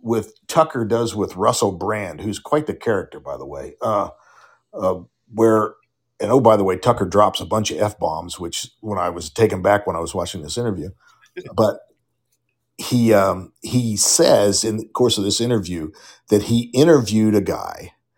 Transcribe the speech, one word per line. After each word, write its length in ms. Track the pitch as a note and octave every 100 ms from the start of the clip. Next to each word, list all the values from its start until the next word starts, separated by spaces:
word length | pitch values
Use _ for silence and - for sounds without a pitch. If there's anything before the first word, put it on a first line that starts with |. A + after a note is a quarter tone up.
with 320 | A#2 A2+ A2 _ -
Tucker 360 | E3 D#3+ B2
does 320 | A2 A#2 A2+ G#2
with 180 | F#2+ F#2
Russell 360 | G#2+ A#2 G#2
Brand, 480 | F2+ F#2 G#2+ F#2+ D2+
who's 180 | A2 G2+
quite 280 | - D3+ D3+
the 80 |
character, 440 | F#2 A#2 G2+ E2 D2
by 200 | C#2+ C2
the 80 | C#2
way, 300 | C#2 C#2 -
uh, 300 | A#2+ G#2 - - _ _ _ _ _
uh, 260 | F#3+ F#2 F2+ F2+ _ _
where, 400 | G#2 A2+ A2 G#2 - _ _ _ -
and 100 | G2+
oh, 80 | C3
by 160 | A2+ G#2+
the 80 |
way, 120 | F#2+ F2+
Tucker 300 | B2 A#2 F2+
drops 340 | G2 G2+ -
a 60 | F2
bunch 240 | G#2+ G#2
of 100 | D#2
F-bombs, 580 | G#2 - E2+ D#2+ E2+ -
which 280 | E2+ - - _
when 180 | A2 G2
I 100 | F2+
was 200 | F2 D#2+
taken 320 | - G#2+ G2
back 240 | F#2+ G#2 G#2+
when 100 | E2+
I 40 |
was 140 | E2
watching 280 | F#2 F2 F2+
this 160 | D2+ A#2+
interview, 320 | A#2+ F#2 F#2 - _ _ _ - -
but 260 | F#2 G#2+ - - _ _ _ _ _ _ _ _ -
he, 360 | - B2+ A2+
um, 380 | G#2 F#2+ F#2 F#2 _
he 340 | - B2+ A#2 G2+
says 680 | - - - G#2+ G#2 G2
in 120 | A2+ G#2+
the 80 | A2+
course 320 | - B2 A2
of 60 |
this 160 | G2+ G2
interview 500 | A#2+ A#2 F2 F2 D#2 - - _ -
that 140 | G#2
he 260 | - A#2 A#2+
interviewed 600 | B2+ D#3+ D3+ G#2 G#2+ A2
a 60 | G#2
guy 520 | E2+ - - G1+ - _ _